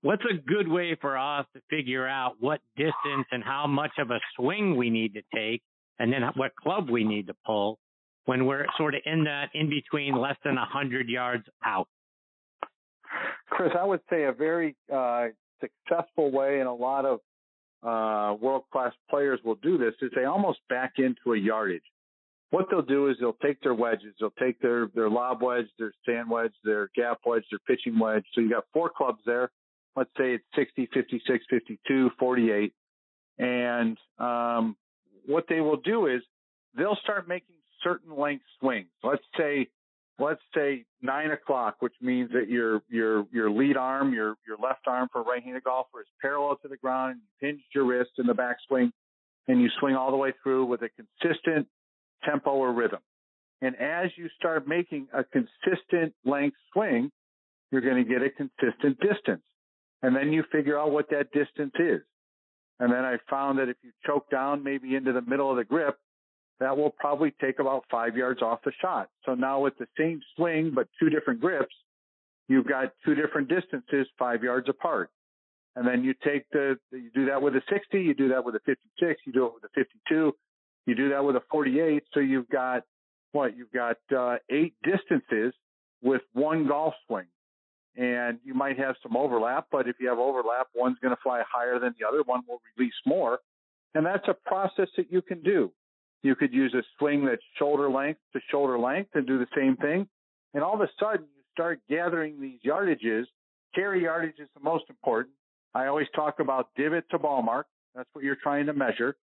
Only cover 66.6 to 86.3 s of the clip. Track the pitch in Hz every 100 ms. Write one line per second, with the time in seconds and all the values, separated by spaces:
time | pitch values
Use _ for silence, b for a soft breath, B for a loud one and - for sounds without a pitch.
66.6 | 131 139 147 - 147 143 156 - 135 131
67.6 | 135 135 - 117 117 113 127 127 117 113
68.6 | - - 185 147 - _ - 127 131 135
69.6 | 139 135 120 - 160 160 - - 170 160
70.6 | 160 131 120 - 160 151 - 120 160 165
71.6 | 131 - _ _ _ _ _ _ - 135
72.6 | 123 135 131 _ - 147 151 160 135 180
73.6 | 175 135 - 139 135 _ 123 120 123 127
74.6 | 123 135 175 135 87 _ _ _ _ _
75.6 | _ 123 123 123 131 131 151 143 - 151
76.6 | 139 131 _ 131 120 120 135 139 143 131
77.6 | - 202 - 202 175 143 135 131 120 107
78.6 | - 131 _ - 175 156 - 127 123 -
79.6 | 107 - 127 _ - 160 156 - _ _
80.6 | _ _ - 120 135 139 143 127 - 156
81.6 | 139 135 160 147 - 147 139 135 120 139
82.6 | 127 127 - _ _ _ _ 147 131 120
83.6 | 120 127 120 117 _ 135 123 120 - 139
84.6 | 165 _ 151 190 - 156 - 110 117 -
85.6 | _ _ _ _ 123 131 -